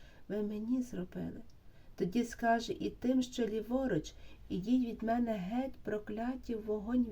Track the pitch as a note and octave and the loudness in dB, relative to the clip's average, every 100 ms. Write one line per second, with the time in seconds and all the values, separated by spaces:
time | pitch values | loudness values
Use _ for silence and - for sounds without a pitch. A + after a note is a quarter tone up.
0 | - - - G#3 G#3 G#3+ A3 B3+ B3 F#3+ | -18 -14 -4 -2 -2 -2 0 0 0 -4
1 | F3+ F3+ E3+ - - - - - - - | -6 -4 -6 -6 -12 -16 -20 -18 -10 -2
2 | F#3 A#3+ A#3 - A#3 A#3 A#3 - G#3 - | 0 2 0 2 4 4 2 -2 -4 -2
3 | B3 C4 B3+ - G#3+ A3 A3 B3+ C4 D#3 | 2 4 2 0 0 0 0 0 2 0
4 | - - - - - F#3+ G3 B3+ A#3 G#3+ | -2 -10 -14 -12 -4 -2 4 4 4 0
5 | G#3+ A#3 A#3 G#3+ F3+ A#3+ C4+ - - G#3 | 2 4 4 0 0 0 -2 -4 -4 -4
6 | G#3+ G#3+ A#3+ C4 - A3 G#3+ G#3+ G3+ B3 | -2 -4 -2 -4 -4 -4 -2 -2 2 2
7 | A#3 | 4